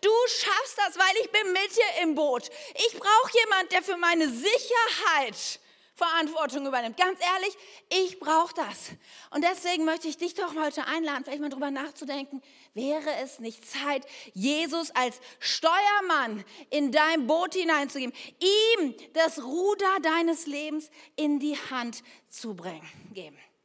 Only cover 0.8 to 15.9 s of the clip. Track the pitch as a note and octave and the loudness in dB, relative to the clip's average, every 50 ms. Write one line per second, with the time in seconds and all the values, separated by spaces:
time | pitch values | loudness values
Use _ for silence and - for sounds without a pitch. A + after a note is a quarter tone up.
0.8 | G4+ F#4 D#4 E4 F#4+ F#4+ F#4+ A4 A4 D#4+ - G#4 G#4+ F#4+ F#4 F#4 G4 G#4 G4 A4 | 0 0 2 4 4 4 4 2 0 2 2 0 2 2 0 0 0 0 2 2
1.8 | A#4 G#4 - - F4+ E4 D4+ C4+ D#4 D4 B3+ A#3+ - - - - - - - - | 2 2 2 0 0 0 2 2 2 2 2 0 -4 -8 -16 -16 -16 -14 -4 0
2.8 | G4+ A4+ - - - F#4+ G#4 A4 - - - A#4 A4+ A4 G#4 F#4+ F#4 - - F4+ | 0 0 0 0 2 6 6 6 6 6 4 2 4 4 2 2 2 2 0 0
3.8 | F4+ G4 F#4+ F4 F4 E4+ F4 E4+ D#4+ D4 A#3+ A#3 C4+ G4+ A4+ B4 - - A#4 B4 | 0 0 -4 0 2 2 4 4 2 0 0 -2 0 2 0 0 0 2 2 2
4.8 | A#4 A#4+ - - G4+ G4 E4 D4 C4+ A#3 G3+ - - - - - _ _ _ _ | 2 2 0 0 2 2 2 2 0 0 -4 -8 -8 -8 -8 -10 _ _ _ _
5.8 | _ _ _ - E4+ E4+ D#4+ E4 D#4+ D4+ D#4+ D#4 D#4 C#4+ A#3+ C#4+ C#4 C4+ C4 B3 | _ _ _ -2 -2 0 2 0 0 0 -2 -2 -2 -2 -2 -4 -6 -2 -2 -2
6.8 | A#3+ A3+ A3+ - F4+ F#4 F#4+ F#4 - F4 F#4 F#4+ - G4+ G4+ - - - - - | -4 -4 0 0 0 0 2 -2 0 0 0 0 -2 -4 -6 -8 -20 -20 -20 -20
7.8 | _ _ - F#4 F#4+ F4+ - - D4+ C#4+ D#4 D#4+ E4+ E4+ - - D4+ G#3 G#3 - | _ _ 0 0 0 0 -4 -8 -2 2 4 4 4 2 -2 -6 -6 -6 -6 -10
8.8 | - - - - _ - - - - - - D4 D#4+ E4+ F#4 F4+ F4+ F4 F4+ F4 | -12 -12 -14 -18 _ -20 -20 -20 -20 -8 -4 0 0 0 0 0 -2 -2 -2 0
9.8 | D#4+ D#4+ D#4+ E4 E4 D#4+ D4 - E4+ F4 F4 - F#4 F4 D4+ D#4 D#4 D4 D4 D#4 | 0 0 -2 -2 -4 -8 -8 -6 -6 -6 -4 -4 -6 -4 -4 -2 -4 -4 -2 -4
10.8 | C4+ - D4 E4 E4 D4+ C#4+ C4 C#4 C#4 C4 D4 D4 D4 C4+ C4 C#4+ C#4+ C#4 C4+ | -4 -4 -2 -2 -2 -4 -4 -6 -6 -8 -8 -6 -6 -8 -6 -6 -6 -6 -4 -6
11.8 | C#4 D4+ C#4+ - D#4+ B3+ C#4 C#4+ C4+ C#4 - C4+ _ - - _ - _ _ G3+ | -8 -8 -10 -12 -10 -8 -8 -8 -8 -10 -12 -14 _ -16 -20 _ -20 _ _ -8
12.8 | B3 C4+ D4 D#4 D4 D#4 D4 G3+ C4 C4 - - A#3 A3+ A3+ - - - - C#4 | -4 -4 -4 -2 -2 -4 -4 -4 -6 -8 -10 -12 -12 -12 -12 -12 -16 -10 -10 -6
13.8 | C#4 C#4+ C#4+ C4+ C4+ - - - - - _ - - C4+ D4 D4+ E4 D4+ C#4 E4+ | -2 -2 -2 -2 -4 -8 -18 -18 -20 -16 _ -4 0 0 2 0 0 -2 -2 -4
14.8 | E4 - - C4 B3+ B3 A#3 - - - - _ - - - - - D#4+ E4+ F#4+ | -4 -2 0 0 0 0 -2 -8 -18 -20 -18 _ -6 -4 -4 2 2 4 4 4
15.8 | G4+ G4+ | 4 4